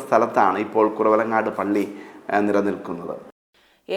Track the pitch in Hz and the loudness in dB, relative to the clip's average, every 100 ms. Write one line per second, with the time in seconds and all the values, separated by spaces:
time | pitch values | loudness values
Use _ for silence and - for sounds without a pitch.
0 | - 113 117 123 101 95 107 110 110 - | 2 2 2 2 2 2 0 2 2 2
1 | 110 107 110 110 107 101 95 104 98 - | 2 2 2 -2 -2 -2 -2 -2 -2 -8
2 | - - - 104 104 101 101 95 - 85 | -18 -16 -4 0 2 0 0 -4 -8 -10
3 | 85 - - _ _ _ _ _ - | -10 -12 -16 _ _ _ _ _ -6